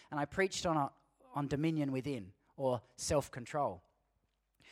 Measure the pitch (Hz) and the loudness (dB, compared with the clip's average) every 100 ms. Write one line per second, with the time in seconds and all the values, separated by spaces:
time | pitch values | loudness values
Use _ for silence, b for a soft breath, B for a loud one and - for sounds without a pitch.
0 | b 147 147 - 190 - 180 156 139 - | b -4 -2 2 2 2 0 2 0 -4
1 | _ _ - 143 139 143 160 156 139 131 | _ _ -6 -4 0 2 2 2 0 -2
2 | 127 127 92 - _ - 131 123 - - | -2 -6 -8 -18 _ -2 0 0 -4 -8
3 | - 151 - 131 117 151 127 90 - _ | 2 2 2 -8 -6 -2 -2 -4 -14 _
4 | _ _ _ _ _ _ B | _ _ _ _ _ _ B